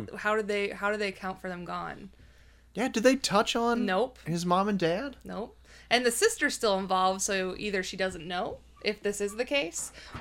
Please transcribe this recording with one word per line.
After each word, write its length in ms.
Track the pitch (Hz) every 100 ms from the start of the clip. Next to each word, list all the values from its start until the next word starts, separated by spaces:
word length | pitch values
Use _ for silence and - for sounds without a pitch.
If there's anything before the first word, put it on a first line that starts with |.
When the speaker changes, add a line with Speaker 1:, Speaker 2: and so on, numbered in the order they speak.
| 107
Speaker 1:
Hmm. 60 | 208
Speaker 2:
How 180 | 214 214
did 120 | 208
they? 220 | 208 202
How 220 | 196 202
do 60 | 214
they 120 | 208
account 320 | 196 190 190
for 80 | 185
them 160 | 175 175
gone? 440 | 175 170 147 202 - - - - - _
Speaker 1:
Yeah, 140 | - 254
did 160 | 233
they 120 | 247 269
touch 400 | - 196 226 240
on 300 | 233 233 202
Speaker 2:
Nope. 340 | 185 254 - -
Speaker 1:
his 200 | 175 175
mom 220 | 180 202
and 120 | 202
dad? 360 | 170 180 277 -
Speaker 2:
Nope. 320 | - 180 226 - - - -
And 160 | 240 247
the 60 |
sister's 420 | 240 440 - 294 -
still 220 | 226 190
involved, 420 | 190 185 185 190
so 340 | 196 196 185 -
either 260 | 208 196
she 120 | 185 185
doesn't 280 | 190 185 156
know 300 | 180 220 - - -
if 180 | - 208
this 180 | 202 202
is 140 | 202 214
the 80 | 254
case, 460 | 285 320 - - - - -